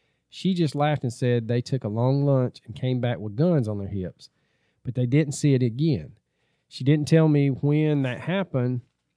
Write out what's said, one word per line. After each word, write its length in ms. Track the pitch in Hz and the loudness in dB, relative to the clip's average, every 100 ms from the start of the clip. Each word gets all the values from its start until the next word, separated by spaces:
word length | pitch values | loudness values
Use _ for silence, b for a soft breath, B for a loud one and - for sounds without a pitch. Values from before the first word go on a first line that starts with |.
| _ _ _ | _ _ _
She 220 | - 180 | -4 -2
just 220 | 175 156 143 | 0 0 0
laughed 280 | 147 147 | 0 0
and 100 | 123 | -4
said 340 | - 123 120 113 | -2 0 0 0
they 140 | 120 | -4
took 240 | - 135 107 | -2 -4 -4
a 20 | |
long 360 | 110 127 139 143 | -2 0 2 2
lunch 340 | 135 127 - - | 2 0 -6 -18
and 100 | - | -6
came 240 | 127 127 | -4 -2
back 200 | 120 87 | -2 -4
with 160 | 107 104 | -6 -2
guns 300 | 175 156 107 | 2 2 0
on 80 | 101 | -4
their 80 | 98 | -6
hips, 420 | 98 87 - - _ _ _ _ _ | -8 -8 -12 -20 _ _ _ _ _
but 100 | 139 | -8
they 120 | 120 123 | -2 0
didn't 280 | 143 147 | 0 0
see 200 | - 147 | 0 2
it 100 | 131 | 4
again. 480 | 123 117 160 107 71 - _ _ _ _ _ | 2 0 0 -2 -6 -18 _ _ _ _ _
She 160 | - | -2
didn't 240 | 131 151 139 | 2 2 4
tell 200 | 160 156 | 4 6
me 180 | 147 139 | 4 2
when 520 | 123 143 151 156 143 | 0 0 2 2 0
that 160 | 131 123 | -2 -4
happened, 600 | 139 190 185 135 123 123 - _ _ | -4 -4 -2 -2 -2 -4 -8 _ _